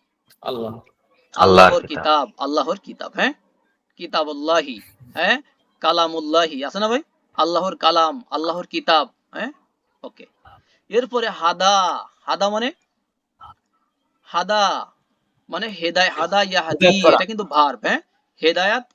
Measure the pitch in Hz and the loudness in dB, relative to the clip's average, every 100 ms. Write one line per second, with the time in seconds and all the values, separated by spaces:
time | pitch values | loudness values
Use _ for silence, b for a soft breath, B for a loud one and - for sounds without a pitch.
0 | _ _ _ _ - 123 110 113 _ _ | _ _ _ _ -10 -8 -10 -12 _ _
1 | _ _ _ - 92 92 92 - - 151 | _ _ _ 2 6 10 8 6 -2 -4
2 | 156 151 117 - 139 151 139 196 - - | 0 0 0 -6 -4 -2 -2 -6 -10 -14
3 | - - 240 302 _ _ _ _ _ - | -12 -4 -4 -4 _ _ _ _ _ -18
4 | 170 170 151 143 151 165 143 110 - _ | -6 -4 -4 -6 0 0 -2 -12 -18 _
5 | - 156 185 254 - _ _ - 160 170 | -14 -4 -2 -2 -6 _ _ -4 -2 0
6 | 165 160 151 165 165 135 139 196 220 254 | 0 -4 0 0 0 -4 -10 -4 -2 -4
7 | - _ _ - 160 175 185 165 160 170 | -6 _ _ -4 -2 0 -4 0 0 2
8 | 160 131 - 143 165 175 - 165 160 156 | 0 -2 -8 -6 -4 -6 -8 -6 0 0
9 | 131 _ _ 165 226 - _ _ _ _ | 0 _ _ -12 -12 -12 _ _ _ _
10 | 127 _ - _ _ - _ _ - 214 | -20 _ -20 _ _ -20 _ _ -4 -4
11 | 247 240 220 170 165 175 190 196 180 127 | -2 -4 -4 -2 -2 2 2 4 2 -4
12 | - _ - 165 202 214 247 - _ _ | -10 _ -6 -2 -2 -2 -6 -8 _ _
13 | _ _ _ _ - - _ _ _ _ | _ _ _ _ -20 -20 _ _ _ _
14 | _ _ _ 170 185 214 190 139 - _ | _ _ _ -6 -2 0 0 -2 -8 _
15 | _ _ _ _ - 165 220 180 165 175 | _ _ _ _ -12 -10 -10 -6 -4 0
16 | 180 - 175 202 196 180 160 - 180 196 | 0 0 -2 0 0 -2 -4 2 2 6
17 | 180 127 - 214 202 147 143 120 170 269 | 4 4 0 -6 -2 2 2 0 -4 -4
18 | - _ _ - 156 170 196 240 - | -6 _ _ -2 -2 0 0 -2 -6